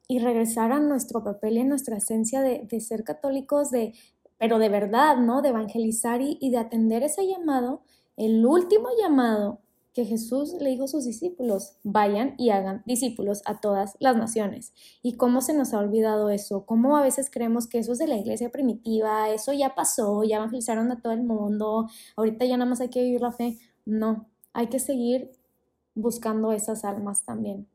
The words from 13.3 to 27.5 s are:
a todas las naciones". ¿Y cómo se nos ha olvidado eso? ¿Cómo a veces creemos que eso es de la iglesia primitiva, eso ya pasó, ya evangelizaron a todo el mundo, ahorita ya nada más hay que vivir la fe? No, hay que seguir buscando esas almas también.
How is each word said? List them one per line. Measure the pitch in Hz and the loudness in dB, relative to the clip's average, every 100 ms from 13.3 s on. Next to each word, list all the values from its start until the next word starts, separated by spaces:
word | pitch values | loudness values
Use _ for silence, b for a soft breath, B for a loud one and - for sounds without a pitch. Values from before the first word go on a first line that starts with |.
| 208 - | -4 -6
a | 208 | -4
todas | 208 196 202 - | 0 0 -2 0
las | 262 226 | 2 4
naciones". | 226 220 202 - - b b b | 0 -2 -4 -6 -16 b b b
¿Y | 247 | -6
cómo | 233 247 247 | 0 2 2
se | 262 | 2
nos | 302 254 | 0 0
ha | 214 | 0
olvidado | 208 220 220 214 208 | 0 2 2 2 0
eso? | 202 - 196 196 | -2 -4 -6 0
¿Cómo | 226 262 294 | 2 4 4
a | |
veces | 269 277 269 | 2 0 -4
creemos | 240 233 233 233 | -2 -2 -2 -2
que | 240 | -4
eso | 226 | -2
es | 240 | -2
de | 311 | -2
la | 220 | -2
iglesia | 220 220 240 | -2 -4 -4
primitiva, | 262 262 208 226 220 220 214 214 | -2 -2 -2 -2 0 0 0 0
eso | 214 - | -2 -2
ya | 285 269 214 | 0 0 0
pasó, | - - 208 208 | -2 0 0 0
ya | 214 214 | 0 0
evangelizaron | 226 247 233 226 240 | -2 -4 -4 -2 -2
a | 240 | -2
todo | 226 | -4
el | 226 | -2
mundo, | 240 220 208 208 214 220 220 B B - | -2 -2 -2 -2 0 -2 -4 B B -2
ahorita | 220 220 254 | -2 0 0
ya | 247 | 2
nada | 247 | 0
más | 247 | -2
hay | 247 | -2
que | 254 | 0
vivir | 247 247 | 0 0
la | 240 | -2
fe? | 240 240 226 B B 214 | -2 -6 -6 B B -4
No, | 214 220 220 - _ _ | -2 0 -2 -6 _ _
hay | - 240 | -4 -2
que | 262 | -2
seguir | 277 262 240 254 254 - _ _ _ _ _ 220 | -2 -2 0 0 -4 -18 _ _ _ _ _ -4
buscando | 233 233 226 220 220 | -2 -2 -2 0 0
esas | 208 220 220 202 | -2 -2 -6 -6
almas | 202 202 202 - | -6 -4 -4 -4
también. | 220 208 | -6 -6